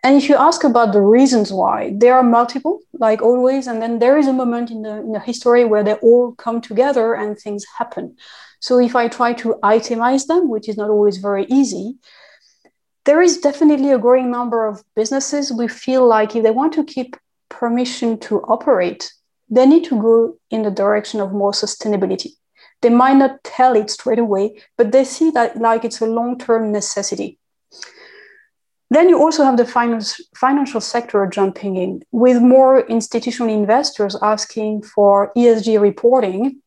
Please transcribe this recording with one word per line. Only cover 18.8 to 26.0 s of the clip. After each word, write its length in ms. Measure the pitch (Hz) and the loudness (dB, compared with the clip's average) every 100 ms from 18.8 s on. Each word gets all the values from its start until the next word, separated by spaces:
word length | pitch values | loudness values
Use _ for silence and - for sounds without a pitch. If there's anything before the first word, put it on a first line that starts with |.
| 175 - - _ _ _ _ | 0 -6 -16 _ _ _ _
they 160 | 233 262 | 2 6
need 180 | 320 | 6
to 180 | 339 240 | 2 -2
go 340 | 220 226 226 - _ | 2 2 2 -4 _
in 120 | 220 | -6
the 80 | 214 | -4
direction 480 | 190 202 208 208 220 | -2 0 0 -4 -8
of 100 | 196 | -6
more 220 | 196 202 | -2 -2
sustainability. 760 | 202 208 - 220 208 190 185 - _ _ _ _ _ | -2 -8 -8 -4 -4 -2 -6 -8 _ _ _ _ _
They 100 | 233 | -2
might 280 | 240 262 277 | 2 4 4
not 260 | 269 269 | 2 -2
tell 320 | - - 254 233 | -18 0 2 2
it 120 | 214 | -2
straight 300 | - 247 226 | -8 -4 -2
away, 420 | 226 196 208 - _ - | -2 -2 -4 -8 _ -4
but 140 | 226 | 0
they 140 | 254 | 2
see 260 | 262 - 320 | 0 0 -2
that 300 | 302 233 - | 0 -2 -2
like 240 | 226 226 | -2 -2
it's 160 | 233 - | -4 -6